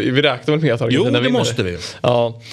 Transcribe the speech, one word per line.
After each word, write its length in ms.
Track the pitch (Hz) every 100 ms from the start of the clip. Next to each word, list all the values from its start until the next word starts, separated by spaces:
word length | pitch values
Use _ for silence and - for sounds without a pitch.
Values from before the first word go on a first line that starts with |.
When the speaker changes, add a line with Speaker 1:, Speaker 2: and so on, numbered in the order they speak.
| 127
Speaker 1:
vi 100 | 131
räknar 340 | 147 123 - 151
väl 80 |
med 100 | 151
att 80 | 113
Argentina 260 | 120 131 240
Speaker 2:
Jo, 40 |
det 60 | -
Speaker 1:
vinner. 180 | 254 247
Speaker 2:
måste 240 | 120 117
vi. 140 | 92 85 - -
Speaker 1:
Ja. 400 | 123 120 117 113 -